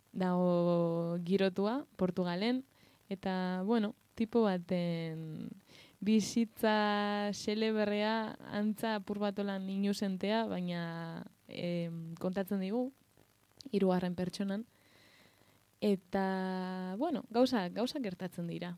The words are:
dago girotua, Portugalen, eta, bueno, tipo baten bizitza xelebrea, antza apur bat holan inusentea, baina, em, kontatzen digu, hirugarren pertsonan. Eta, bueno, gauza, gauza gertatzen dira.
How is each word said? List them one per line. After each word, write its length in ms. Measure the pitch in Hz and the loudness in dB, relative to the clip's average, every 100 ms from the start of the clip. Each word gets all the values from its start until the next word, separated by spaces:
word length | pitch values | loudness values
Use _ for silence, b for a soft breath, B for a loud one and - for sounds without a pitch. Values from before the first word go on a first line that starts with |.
| _ | _
dago 1040 | - 185 180 180 175 175 170 170 170 170 175 | -2 2 4 4 6 4 4 2 0 0 -2
girotua, 560 | 175 190 190 185 202 269 - - | 0 4 4 2 0 0 -6 -2
Portugalen, 680 | 185 185 180 175 220 254 - b b b _ | 0 2 0 0 0 0 -4 b b b _
eta, 520 | 190 190 185 185 185 | -6 -2 0 0 0
bueno, 320 | 190 233 208 - _ | 0 2 0 -4 _
tipo 280 | - 220 240 | -4 0 4
baten 1040 | 214 185 170 180 175 165 165 160 160 156 - - B B B B | 4 2 0 -2 0 -2 -4 -6 -8 -10 -10 -14 B B B B
bizitza 1300 | 202 220 196 240 220 - 220 214 208 208 208 208 208 | 4 4 4 0 0 0 2 4 2 2 0 0 -2
xelebrea, 1040 | 196 - 214 220 214 208 208 214 220 220 - 64 | -2 -2 0 2 2 2 2 2 0 -2 -8 -6
antza 440 | 208 214 208 226 214 | -2 0 0 -2 -2
apur 220 | 196 208 | -4 -2
bat 200 | 208 196 | -2 0
holan 300 | 202 196 190 | -2 -4 -4
inusentea, 720 | 196 202 202 196 185 196 226 220 | 0 0 0 -2 0 0 0 0
baina, 800 | 180 175 175 170 165 165 170 - - | -2 -2 -4 -4 -6 -8 -10 -12 -18
em, 680 | - - 175 175 170 165 165 165 | -14 -6 -2 -2 -4 -6 -10 -4
kontatzen 440 | 185 190 185 202 | -2 -2 -2 -2
digu, 300 | 190 233 254 - _ _ _ _ _ - - | 0 -2 -2 -6 _ _ _ _ _ -20 -4
hirugarren 440 | 196 190 180 180 180 | 2 4 4 2 -2
pertsonan. 480 | 180 - 196 202 233 b b b b b b b b b b _ | -4 -2 -2 -4 -6 b b b b b b b b b b _
Eta, 1120 | 208 190 - 196 190 190 190 185 185 185 185 196 | 0 0 0 0 0 0 -2 -4 -4 -6 -6 -2
bueno, 260 | 330 262 - | -2 -2 0
gauza, 380 | 226 254 240 175 | 2 4 2 -2
gauza 300 | 190 247 302 | -2 -2 -2
gertatzen 460 | 220 180 185 - 170 | -6 -6 -8 -6 -6
dira. 300 | 165 175 | -6 -8